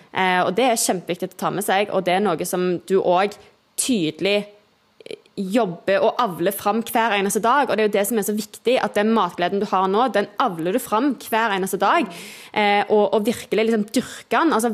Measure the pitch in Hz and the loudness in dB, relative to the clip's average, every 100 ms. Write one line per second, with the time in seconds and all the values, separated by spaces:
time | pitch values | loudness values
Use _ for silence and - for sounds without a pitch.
0 | - - 185 180 175 190 254 226 - 190 | -10 -2 0 2 2 2 2 2 0 -2
1 | - 175 185 - 170 156 - 190 208 190 | -4 -6 -8 -6 -4 -4 0 0 0 -2
2 | 180 180 208 165 180 180 180 170 - 190 | 0 2 0 -2 -4 -2 -2 -2 0 0
3 | - 180 202 - - _ _ - - 233 | 4 2 2 -4 -20 _ _ -8 -2 0
4 | 156 151 185 208 208 - _ _ _ _ | -2 -2 0 0 -2 -16 _ _ _ _
5 | - - _ - 190 220 208 170 - 196 | -16 -16 _ -8 -2 0 0 -2 0 2
6 | 226 - 240 165 175 208 208 220 220 226 | 2 2 -2 0 -2 -2 -2 -2 -2 0
7 | 226 202 196 208 226 269 269 208 214 208 | 2 2 0 0 2 2 2 2 2 2
8 | 202 233 196 214 - - - 254 208 208 | 0 -2 -2 -4 -6 -6 0 0 0 0
9 | 214 226 180 - 180 196 208 190 190 202 | 2 2 0 0 -2 -2 0 0 2 2
10 | 254 202 202 - 262 170 165 226 - 214 | 2 0 -2 -2 -2 -2 -2 -2 0 0
11 | 285 247 - 220 226 196 185 190 190 330 | 0 -2 -2 -2 0 0 -2 0 2 2
12 | 214 - - - - - 208 202 - 214 | 0 -6 -16 -18 -8 0 2 2 2 2
13 | 208 220 214 220 - 196 220 226 208 262 | 4 2 0 -4 -2 0 2 0 0 -2
14 | - - - 233 330 220 233 | -2 -10 -2 0 2 2 0